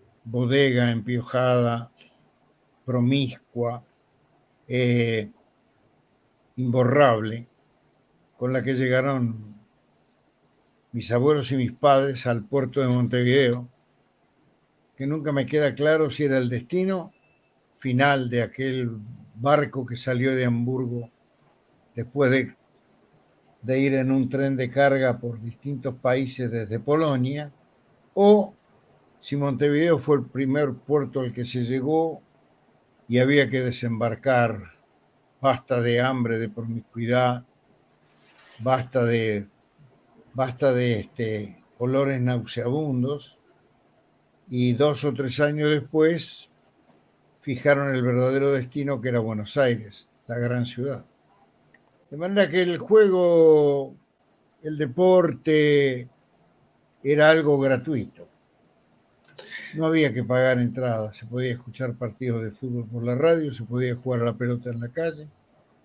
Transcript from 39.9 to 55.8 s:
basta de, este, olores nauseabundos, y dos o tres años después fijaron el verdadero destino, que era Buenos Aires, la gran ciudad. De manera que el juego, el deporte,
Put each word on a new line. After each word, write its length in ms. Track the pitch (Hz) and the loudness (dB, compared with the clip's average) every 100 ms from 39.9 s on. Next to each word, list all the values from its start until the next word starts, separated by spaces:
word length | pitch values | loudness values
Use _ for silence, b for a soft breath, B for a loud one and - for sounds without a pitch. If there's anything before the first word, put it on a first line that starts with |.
| _ _ _ _ | _ _ _ _
basta 400 | 127 131 123 139 | -6 -6 0 0
de, 280 | 123 123 110 | 2 0 -2
este, 640 | 101 - 113 107 104 - _ _ | -4 -6 -6 -4 -8 -16 _ _
olores 420 | 123 135 139 135 | -2 0 0 0
nauseabundos, 1160 | 123 123 120 120 120 143 151 127 123 147 - _ _ _ _ _ _ _ _ _ _ _ _ | -2 -2 -4 -6 -4 -4 -2 -2 -2 -4 -10 _ _ _ _ _ _ _ _ _ _ _ _
y 260 | 123 123 | -2 0
dos 300 | 120 147 143 147 | 2 0 0 -4
o 60 | |
tres 280 | 127 131 131 | -4 -6 -2
años 320 | 147 151 151 | -2 0 0
después 800 | 151 151 156 160 170 - - - _ _ _ _ _ _ _ _ _ | 0 -2 2 2 2 -6 -14 -20 _ _ _ _ _ _ _ _ _
fijaron 520 | - 127 147 139 139 | -10 -2 2 2 2
el 80 | 131 | 0
verdadero 520 | 123 123 127 135 139 | 0 0 0 0 0
destino, 480 | 139 127 147 143 131 | 0 -2 -6 -6 -4
que 80 | 123 | -2
era 100 | 120 | -2
Buenos 380 | 110 107 104 147 | -2 -6 -6 0
Aires, 500 | 127 117 104 - - _ - | 0 0 -6 -20 -20 _ -10
la 100 | 120 | -6
gran 280 | 120 123 120 | -4 -4 -6
ciudad. 380 | - 135 117 - _ _ _ _ _ _ _ _ _ _ | -6 -8 -8 -14 _ _ _ _ _ _ _ _ _ _
De 60 | 147 | -10
manera 320 | 180 202 180 | -2 2 2
que 140 | 175 | 2
el 160 | 180 170 | 0 -2
juego, 1200 | - 214 208 185 175 170 160 151 147 139 135 - _ _ _ _ _ _ | 4 6 8 6 4 8 8 8 6 2 -4 -12 _ _ _ _ _ _
el 160 | 156 151 | -10 -4
deporte, 1300 | 143 131 185 185 170 127 - 151 147 147 | -4 2 6 6 4 -2 0 2 4 4